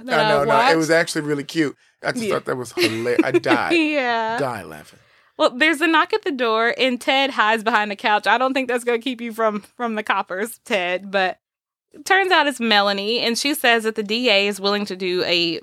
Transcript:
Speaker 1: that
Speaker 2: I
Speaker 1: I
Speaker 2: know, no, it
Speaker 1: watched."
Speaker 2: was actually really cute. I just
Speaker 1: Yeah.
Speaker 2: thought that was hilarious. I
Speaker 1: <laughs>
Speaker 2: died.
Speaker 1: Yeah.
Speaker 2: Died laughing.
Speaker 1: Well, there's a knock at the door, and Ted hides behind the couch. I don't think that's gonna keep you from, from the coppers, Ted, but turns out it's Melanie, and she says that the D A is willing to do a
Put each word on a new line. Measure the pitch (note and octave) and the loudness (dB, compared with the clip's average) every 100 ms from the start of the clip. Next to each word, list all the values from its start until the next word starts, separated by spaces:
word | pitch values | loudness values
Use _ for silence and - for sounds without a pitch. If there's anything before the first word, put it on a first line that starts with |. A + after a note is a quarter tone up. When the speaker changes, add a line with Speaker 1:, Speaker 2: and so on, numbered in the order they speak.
Speaker 1:
that | B3 D#3 | -2 2
Speaker 2:
I | |
Speaker 1:
I | G#3+ | 2
Speaker 2:
know, | C#3+ | 2
no, | |
it | C#3+ | 4
Speaker 1:
watched." | C#3 - E3 | 4 4 4
Speaker 2:
was | D#3 | 4
actually | E3 E3+ D#3+ | 2 2 -2
really | D3 C#3+ | -2 -4
cute. | D3 D#3+ D3 - _ _ | -2 -2 -2 -4 _ _
I | - | -6
just | B3 | -4
Speaker 1:
Yeah. | G#3+ | -2
Speaker 2:
thought | C#3+ C#3+ | -2 -2
that | C3 | -6
was | A#2+ | -6
hilarious. | F4+ F4 A2+ A#2+ A#2+ | -2 -2 0 0 0
I | C3 | 0
Speaker 1:
<laughs> | F4 | 0
Speaker 2:
died. | - - F2 | 0 0 2
Speaker 1:
Yeah. | E4+ D4+ D4 B3 A3+ A3 A#3 | 0 0 -2 -2 -2 -2 -2
Speaker 2:
Died | C3 A2 E2+ | -4 -6 -12
laughing. | D#2 - - _ _ _ - | -16 -18 -20 _ _ _ -2
Speaker 1:
Well, | G#3 | 0
there's | B3 D#4 C#4+ | 2 0 2
a | E4 | 2
knock | D#4+ F4 | 2 2
at | G#4+ | -2
the | F#4 | -2
door, | C4 A#3+ A3 A#3 - | -2 0 2 0 0
and | B3+ B3 | -2 0
Ted | D4+ C4+ C#4 | 0 2 2
hides | B3 G#3+ A3+ | 2 2 2
behind | G#3+ A3+ G#3 | 2 0 0
the | G3 | -2
couch. | A#3 G#3+ G3 | 0 2 2
I | A#3 | 2
don't | C4 | 2
think | C4+ B3 | 0 -2
that's | B3 | -2
gonna | A#3+ A#3 | -2 -2
keep | C4 A#3 | -4 -8
you | A#3+ | -8
from, | A3 A3 G#3 - - | -2 -2 -2 -8 -8
from | A#3+ G#3+ | -6 -4
the | |
coppers, | G#3+ G3 G3 F#3 A3+ - | -2 -2 -2 -6 -6 -10
Ted, | - G3+ F3 F#3 G3 | -4 -2 0 -4 -2
but | G3 F#3 - _ _ _ _ _ - | 0 0 -4 _ _ _ _ _ -14
turns | C#4+ F#4+ F#4 | 0 2 4
out | E4 C#4+ | 2 2
it's | B3+ | 0
Melanie, | A3+ G#3 G3+ G3+ G#3 A#3+ | 2 4 2 0 -2 -2
and | A#3 A3+ | -2 -2
she | C#4+ | -2
says | D4 B3 A#3 | 0 2 2
that | A3 | 0
the | A3 | -4
D | G3+ A3+ B3 | -4 -2 2
A | G3 G3+ | 2 0
is | F#3+ | -2
willing | G3+ G#3 G#3 | -2 -2 -4
to | F#3 | -6
do | F#3 F3+ | -4 -2
a | - F3 E3+ - | 0 0 0 -4